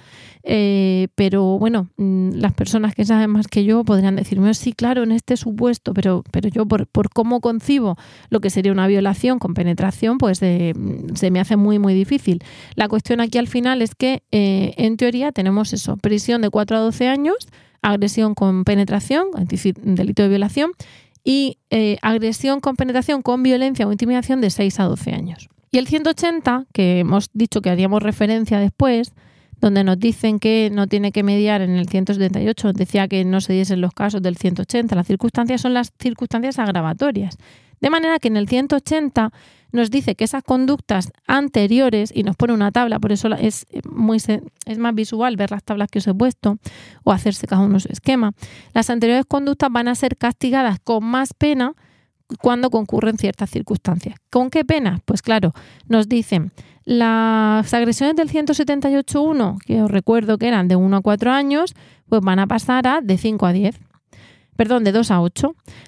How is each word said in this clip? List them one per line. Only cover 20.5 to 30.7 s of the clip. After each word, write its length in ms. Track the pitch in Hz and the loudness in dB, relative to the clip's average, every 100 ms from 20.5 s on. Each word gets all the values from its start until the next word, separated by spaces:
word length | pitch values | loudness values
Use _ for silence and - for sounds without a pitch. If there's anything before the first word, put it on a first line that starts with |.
| - 311 370 - - _ _ | -2 -4 -4 -16 -20 _ _
y, 340 | - 269 269 - - | -2 0 0 -6 -4
eh, 280 | 220 214 208 | -2 0 0
agresión 580 | 220 220 220 220 269 277 | 0 0 -2 -2 -2 -2
con 160 | 269 262 | -2 -2
penetración 460 | 262 247 254 285 | -2 -2 -2 -2
con 220 | 247 247 | -2 0
violencia 440 | 254 254 262 262 208 | 2 2 0 0 -2
o 60 | |
intimidación 480 | 202 233 247 240 262 | 0 0 0 0 0
de 80 | 220 | 0
seis 280 | - 196 196 | 0 -2 0
a 20 | |
doce 300 | 190 - - | -2 -2 -4
años. 340 | - 175 170 - _ _ | -6 -8 -12 -18 _ _
Y 60 | 254 | -2
el 80 | 254 | 0
ciento 240 | 311 311 | 0 0
ochenta, 560 | 320 339 330 294 247 269 | 0 0 0 0 -2 -2
que 240 | - 185 180 | 0 2 2
hemos 320 | 170 190 196 | 2 0 -2
dicho 300 | 214 226 214 | -2 -2 -2
que 80 | 190 | -2
haríamos 320 | 180 190 208 | 0 0 0
referencia 560 | 208 208 208 226 220 208 | 0 0 0 0 0 0
después, 560 | 202 - 269 240 247 - - _ _ - | 0 2 2 2 -2 -8 -20 _ _ 0
donde 240 | 214 196 | 2 4
nos 160 | 190 185 | 2 2
dicen 400 | 226 220 226 214 | 0 0 0 0
que 320 | 220 220 214 | 0 2 0